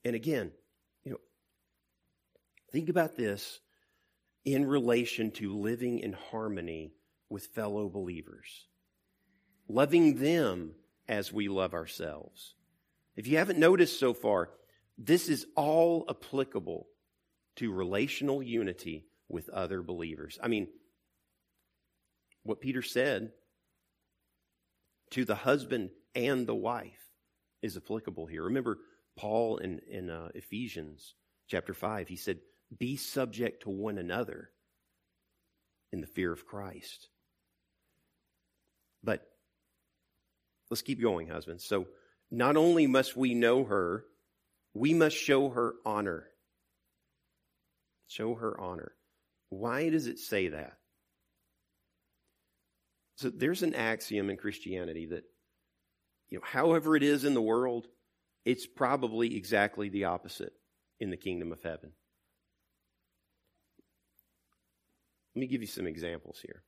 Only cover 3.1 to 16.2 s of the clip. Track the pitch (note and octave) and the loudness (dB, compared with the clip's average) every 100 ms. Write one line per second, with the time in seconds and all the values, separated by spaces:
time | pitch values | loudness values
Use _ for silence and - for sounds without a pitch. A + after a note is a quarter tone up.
3.1 | - A2 G#2 - - _ _ _ _ _ | 0 -2 -2 -6 -14 _ _ _ _ _
4.1 | _ _ _ C#3 C3+ C#3 C#3+ A#2+ A#2 A#2+ | _ _ _ 0 2 4 2 4 4 2
5.1 | - A2 - G2+ G2+ G#2 A#2+ B2 A#2+ G#2+ | -2 -4 -2 -4 -2 -2 -2 -2 -2 -4
6.1 | F#2+ - A2+ A2 G2 E2+ D#2+ D#2 _ _ | -8 -10 -8 -6 -6 -6 -8 -10 _ _
7.1 | _ _ G2+ - - G#2+ G#2 G2+ G2 F2+ | _ _ -12 -10 -6 -4 -4 -4 -6 -8
8.1 | E2+ - - - - - _ _ _ _ | -8 -12 -20 -18 -20 -20 _ _ _ _
9.1 | _ _ _ _ _ - A2+ C#3+ E3+ D#3+ | _ _ _ _ _ -2 2 6 8 8
10.1 | B2+ C#3+ E3+ B2+ F2+ D#2+ D#2 _ _ - | 6 2 4 2 0 -8 -12 _ _ -4
11.1 | G#2+ G2 G#2 G2+ F#2+ F#2 F2+ D#2+ - D#2+ | -4 -2 -4 -2 0 -2 -4 -8 -8 -8
12.1 | D2+ - - - _ _ _ _ _ _ | -10 -16 -20 -20 _ _ _ _ _ _
13.1 | - A2 D#3 F#3+ F3 E3 F#3+ F3 - C3 | -10 2 4 4 8 8 10 6 6 2
14.1 | A#2 G#2+ G2 E2 - _ _ _ - G#2 | 2 2 2 2 -6 _ _ _ -10 4
15.1 | E3+ - D#3 - - D3 D#3+ E3 E3 - | 4 4 -2 0 0 4 6 6 4 -2
16.1 | - | -10